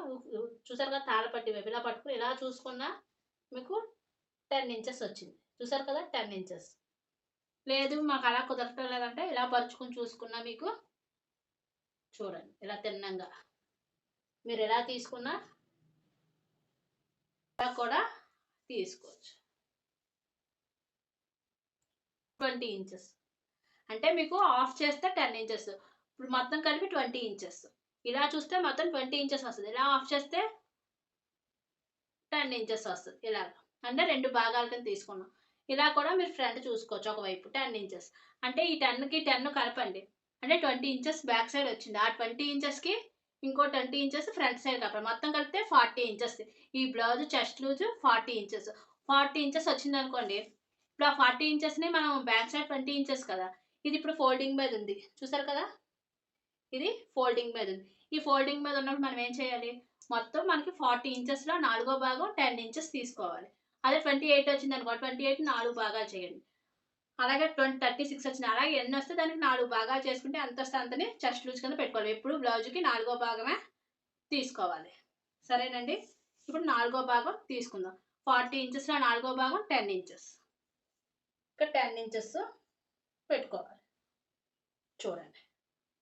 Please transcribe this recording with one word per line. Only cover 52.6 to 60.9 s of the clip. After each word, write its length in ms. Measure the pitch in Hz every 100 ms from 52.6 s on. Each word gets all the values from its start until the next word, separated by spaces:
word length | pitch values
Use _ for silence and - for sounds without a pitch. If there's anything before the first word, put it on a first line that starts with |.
| 294
ట్వంటీ 220 | 277 262 285
ఇంచెస్ 240 | 277 262 -
కదా, 160 | 185 185 - _ _
ఇది 100 | 294 311
ఇప్పుడు 160 | 311 320
ఫోల్డింగ్ 360 | 262 254 269 269
మీద 120 | 269 220
ఉంది. 160 | 208 196 - -
చూసారు 260 | 262 285 285
కదా, 140 | 285 392 - _ _ _ _ _ _ _ _ _
ఇది 160 | 262 339 - - -
ఫోల్డింగ్ 360 | 247 240 240 226
మీద 100 | 196
ఉంది. 100 | 190 - _ -
ఈ 40 | 311 294
ఫోల్డింగ్ 380 | 269 269 285 285
మీద 100 | 285
ఉన్నప్పుడు 240 | 269 285 269
మనం 140 | 247 240
ఏం 60 | 247
చేయాలి? 300 | 254 240 233 247 - _ -
మొత్తం 320 | 233 - 311 349
మనకి 220 | 311 330 -
ఫార్టీ 300 | 262